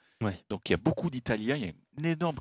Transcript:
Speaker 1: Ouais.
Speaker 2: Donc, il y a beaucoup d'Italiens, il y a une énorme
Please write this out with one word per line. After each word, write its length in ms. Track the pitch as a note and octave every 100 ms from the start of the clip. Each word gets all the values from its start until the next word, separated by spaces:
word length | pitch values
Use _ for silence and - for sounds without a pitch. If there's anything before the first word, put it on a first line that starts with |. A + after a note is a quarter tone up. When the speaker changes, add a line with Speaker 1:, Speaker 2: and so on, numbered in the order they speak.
| _ _
Speaker 1:
Ouais. 160 | G#2+ F#2 -
Speaker 2:
Donc, 200 | G2+ -
il 40 |
y 20 | E2+
a 20 |
beaucoup 320 | C3+ - E3+
d'Italiens, 460 | B2+ - A2 A2 D3
il 80 |
y 60 | F#2+
a 20 | - _ -
une 80 | E3
énorme 320 | D#3+ E3+ C#3